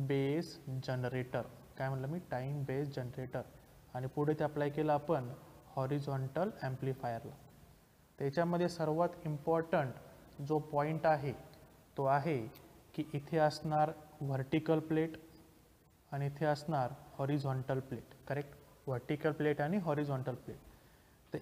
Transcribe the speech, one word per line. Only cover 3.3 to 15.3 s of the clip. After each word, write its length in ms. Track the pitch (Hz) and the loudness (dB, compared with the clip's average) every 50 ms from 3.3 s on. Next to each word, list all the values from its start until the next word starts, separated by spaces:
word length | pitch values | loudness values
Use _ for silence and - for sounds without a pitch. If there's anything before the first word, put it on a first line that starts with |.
| - 131 120 - - - - - - - - - - | -6 -6 -6 -8 -12 -20 -20 -20 -20 -20 -16 -10 -8
आणि 120 | 131 127 131 - | -6 -6 -4 0
पुढे 200 | 151 147 151 151 151 | 2 2 2 4 2
ते 60 | 156 | 2
apply 260 | 147 147 151 147 147 | 0 0 0 -2 0
केलं 220 | 143 156 156 156 147 | 0 2 2 4 4
आपण 360 | 143 143 - 165 143 127 120 135 - - - - - - - - | 2 2 2 0 0 0 -4 -8 -12 -14 -18 -20 -20 -20 -8 -4
horizontal 760 | 135 131 131 143 147 139 139 139 135 131 131 - 160 180 214 220 - 139 | -2 0 0 0 0 0 0 -2 -2 -2 -2 0 0 0 0 -2 -2 -4
ॲम्प्लिफायरला. 720 | 131 131 123 131 131 131 - - 120 117 113 - - 139 - - - - - - - - - - - _ - - - _ - | -4 -4 -2 -2 -2 -2 -2 -2 -4 -4 -4 -6 -10 -14 -16 -18 -20 -20 -20 -20 -20 -20 -20 -20 -20 _ -20 -20 -16 _ -4
त्याच्यामध्ये 500 | 139 139 135 170 170 170 175 170 175 170 | -2 0 2 2 2 4 4 4 2 2
सर्वात 580 | 175 - 160 151 151 160 175 170 175 - - | 2 0 0 0 2 2 2 2 0 -4 -6
important 1160 | 156 151 143 - - 165 165 165 - - 165 143 123 113 - - - - - - - - - 143 | -4 -4 -2 2 2 4 4 4 4 2 2 2 2 -2 -8 -14 -18 -20 -20 -20 -18 -12 -8 -2
जो 160 | 139 156 151 147 151 147 | 2 2 2 2 0 0
point 340 | 143 143 156 160 156 156 | 0 2 2 2 2 4
आहे 260 | 160 156 143 139 143 113 - - - - - - - - - - - - | 4 4 4 2 -2 -4 -6 -8 -16 -20 -20 -20 -20 -20 -20 -20 -10 -4
तो 80 | - 139 | 0 2
आहे 320 | 135 139 143 135 170 151 123 110 - - - - - - - - - - | 4 4 4 4 2 0 0 -2 -4 -8 -14 -18 -20 -20 -20 -20 -10 -6
की 100 | - 147 - - | -6 -4 -4 -4
इथे 240 | 143 143 - 165 160 | -6 -4 0 2 4
असणार 540 | 151 151 147 - - 160 156 151 151 156 160 - - - - - | 4 4 4 2 -2 0 2 4 4 4 2 -2 -12 -16 -10 -6
vertical 580 | 139 139 135 131 131 - - 156 156 160 160 156 | -2 -2 0 0 0 2 2 2 4 4 4 4
plate 360 | 156 160 165 156 160 160 156 - - - | 4 2 2 2 2 2 -2 -6 -14 -18